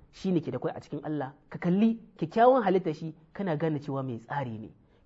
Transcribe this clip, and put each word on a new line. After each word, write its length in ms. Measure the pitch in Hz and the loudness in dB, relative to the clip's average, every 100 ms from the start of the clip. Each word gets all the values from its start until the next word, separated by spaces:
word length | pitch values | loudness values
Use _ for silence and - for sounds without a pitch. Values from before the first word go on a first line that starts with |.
| - | -20
shi 200 | - 190 | -8 0
ne 80 | 170 | 0
ke 100 | 139 | 0
da 80 | 123 | -4
kwai 140 | 160 | -4
a 60 | - | -6
cikin 200 | - 143 | -10 -10
Allah, 280 | - 151 135 - - | -6 -4 -6 -10 -16
ka 80 | - | -4
kalli 420 | 175 185 226 226 - - | 0 4 4 2 -6 -8
kyakkyawan 440 | 160 226 247 262 | -2 4 6 6
halitta 280 | 196 185 180 | 4 2 0
shi, 200 | 151 160 - _ | -4 -8 -10 _
kana 240 | - 196 151 | -8 -4 -2
gane 220 | 160 147 | 0 -2
cewa 240 | 143 135 | -4 -4
mai 160 | 131 113 | -4 -8
tsari 400 | - 139 127 107 | -8 -8 -6 -8
ne. 120 | 98 - _ _ | -12 -18 _ _